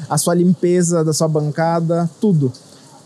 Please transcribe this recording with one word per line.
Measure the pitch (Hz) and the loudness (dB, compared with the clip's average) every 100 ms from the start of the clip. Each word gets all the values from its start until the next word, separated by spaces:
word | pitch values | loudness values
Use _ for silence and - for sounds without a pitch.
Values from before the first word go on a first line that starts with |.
| 151 | -6
a | 151 | -2
sua | - | 0
limpeza | 175 175 180 175 180 170 170 | 2 2 2 0 0 0 0
da | 160 | 0
sua | 151 160 | 0 0
bancada, | 156 151 143 165 170 165 170 170 - | 0 -2 -2 -2 0 0 -2 -2 -2
tudo. | 214 165 131 - - - - - | 0 2 0 -4 -18 -20 -20 -14